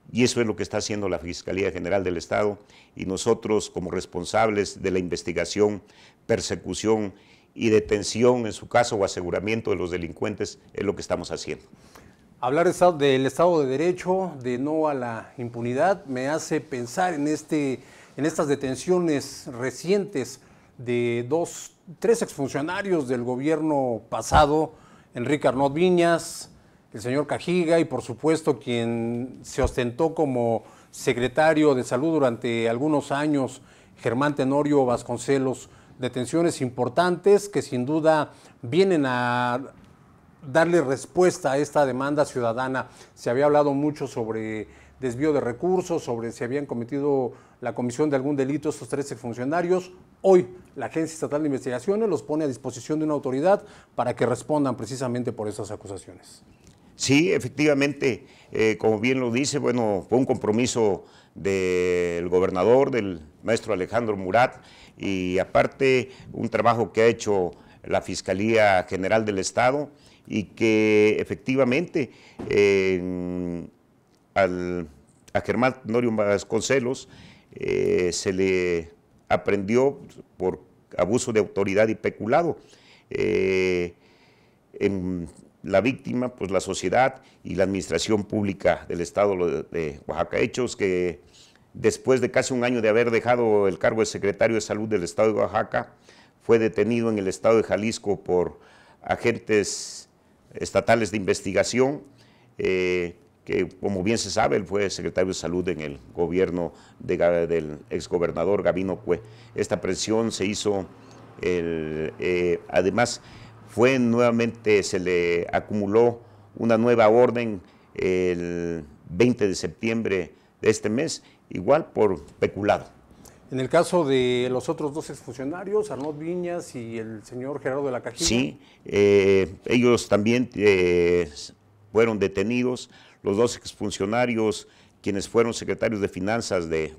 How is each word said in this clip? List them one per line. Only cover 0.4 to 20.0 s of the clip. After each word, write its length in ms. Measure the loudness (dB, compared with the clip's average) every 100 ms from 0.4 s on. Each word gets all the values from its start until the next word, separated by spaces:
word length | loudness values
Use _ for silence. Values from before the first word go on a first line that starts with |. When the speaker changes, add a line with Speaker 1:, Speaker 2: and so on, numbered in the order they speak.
Speaker 1:
es 60 | -2
lo 80 | -2
que 80 |
está 140 | -4 -4
haciendo 300 | -4 -4 -2
la 120 | -4
Fiscalía 520 | -6 -10 -6 -2 -2
General 320 | -4 -2 -2
del 140 | 0 -4
Estado 400 | -4 -2 -2 -4 -12 -20 _ -10
y 100 | -6
nosotros, 640 | -2 0 0 0 -2 -2
como 220 | -8 -6
responsables 920 | -6 -6 -10 -4 0 2 0 -2 -4
de 80 | -4
la 80 | -2
investigación, 840 | -4 -6 -6 -4 -4 2 0 0 -12 _ -20 _ -2
persecución 880 | -2 -2 -8 -6 -4 0 0 -2 -10 _ _ _
y 160 | -4 4
detención, 800 | 4 4 -2 -2 2 4 4 -2
en 40 |
su 160 | -8 0
caso, 280 | 2 2 0
o 100 | -2
aseguramiento 640 | -2 -4 -4 -2 -2 -2
de 60 | -4
los 160 | -2
delincuentes, 640 | -6 -8 -6 -6 -4 -8 -8 -16
es 100 | -4
lo 120 | -4 -4
que 60 |
estamos 280 | -6 -6 -4
haciendo. 340 | -8 -8 -12 -14 -20 -20 -20 -20 _ _ _
Speaker 2:
Hablar 240 | -2 2 2
esta-, 260 | 4 4
del 360 | 4 4 4 2
Estado 340 | 2 4 4
de 60 | 2
Derecho, 640 | 0 0 -2 -2 -2 -2 -6
de 160 | -6 -4
no 300 | -2 0 0
a 80 | -2
la 360 | -4 -8 -12 -10
impunidad, 640 | -10 -6 -4 0 2 0 -4
me 220 | -6 -2
hace 320 | -4 -2 -4
pensar 540 | -4 -8 -6 -2 -2
en, 140 | -2 -2
este, 520 | -2 -2 -2 -2 -4 -10 -20 -18 -4
en 80 | -2
estas 220 | 0 0
detenciones 1000 | -2 -2 -6 0 0 2 -2 -4 -12 -14 -8
recientes 800 | -8 -6 -2 0